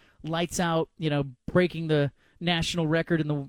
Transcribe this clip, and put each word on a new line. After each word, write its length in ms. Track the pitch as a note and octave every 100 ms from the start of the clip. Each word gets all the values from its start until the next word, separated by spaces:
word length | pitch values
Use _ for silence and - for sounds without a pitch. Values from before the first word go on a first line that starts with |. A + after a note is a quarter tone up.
| _ _
lights 360 | D#3 E3 E3+ -
out, 300 | E3+ E3 D#3+ -
you 120 | D#3+
know, 160 | C#3+ C#3 B2+ -
breaking 360 | F3+ F3+ D#3+ E3
the 240 | D3+ C#3 _ _ -
national 480 | E3+ E3+ E3 F3 D#3
record 340 | E3 E3 E3
in 60 | D3+
the, 200 | D3